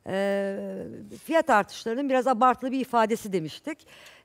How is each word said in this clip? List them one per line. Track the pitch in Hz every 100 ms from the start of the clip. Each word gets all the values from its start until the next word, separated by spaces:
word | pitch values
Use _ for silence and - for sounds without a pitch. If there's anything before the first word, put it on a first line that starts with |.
| -
e, | 190 196 196 196 196 202 190 - - 208 -
fiyat | - 320 311
artışlarının | 214 196 - 226 233 285
biraz | 262 247
abartılı | 233 254 240 254
bir | 262
ifadesi | 233 240 220 220 214
demiştik. | 185 156 - - 320 _ - - -